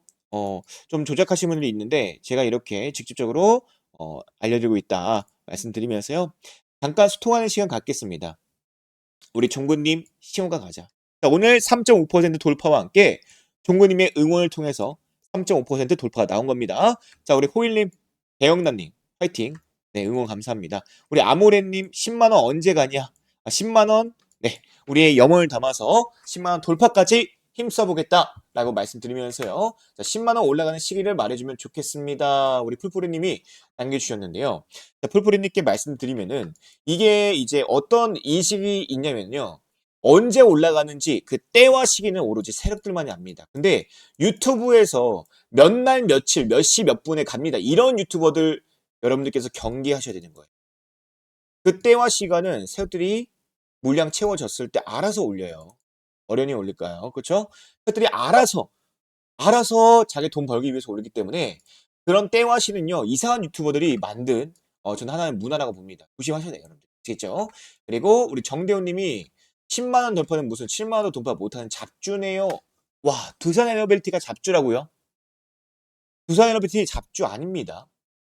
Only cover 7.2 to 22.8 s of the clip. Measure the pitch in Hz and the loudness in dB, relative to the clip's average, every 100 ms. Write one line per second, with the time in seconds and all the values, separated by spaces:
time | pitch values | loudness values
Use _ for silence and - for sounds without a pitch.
7.2 | 233 233 220 208 190 117 - 135 104 82 | -2 -2 -2 -2 -4 -4 -6 -8 -8 -10
8.2 | 82 80 _ _ _ _ _ _ _ _ | -12 -14 _ _ _ _ _ _ _ _
9.2 | _ 113 123 135 139 151 151 160 - _ | _ -2 -2 -2 -2 0 0 -2 -6 _
10.2 | - - 185 160 92 85 87 _ _ _ | -14 -8 -6 -6 -10 -18 -20 _ _ _
11.2 | 143 160 226 240 - 240 226 208 156 175 | 4 6 6 4 4 2 6 4 4 2
12.2 | 170 160 160 147 160 139 90 196 190 - | 2 0 -2 0 2 2 2 4 4 4
13.2 | _ _ _ _ - 185 196 185 185 147 | _ _ _ _ 0 4 6 6 2 2
14.2 | 151 175 175 - 151 131 107 156 _ _ | 2 2 0 -4 -8 -6 -6 -8 _ _
15.2 | _ 185 185 165 123 135 127 175 117 117 | _ -6 0 0 0 -2 0 -2 -2 -2
16.2 | 95 98 131 123 107 98 208 240 _ _ | 0 0 -2 -4 -4 0 0 0 _ _
17.2 | - 139 139 226 233 220 196 - _ _ | 0 2 2 0 0 0 -2 -6 _ _
18.2 | _ - 139 175 165 110 80 _ _ - | _ 0 2 4 0 -4 -8 _ _ -8
19.2 | 180 175 117 160 _ _ _ 104 101 123 | -6 -4 -8 -10 _ _ _ -8 -4 -4
20.2 | 113 104 113 110 82 98 - _ - 147 | -6 -8 -8 -10 -8 -12 -12 _ -2 2
21.2 | 107 151 208 202 190 190 190 - - 233 | 4 6 6 6 2 -6 -8 -8 -6 2
22.2 | 226 202 120 156 170 156 | 4 6 2 0 0 2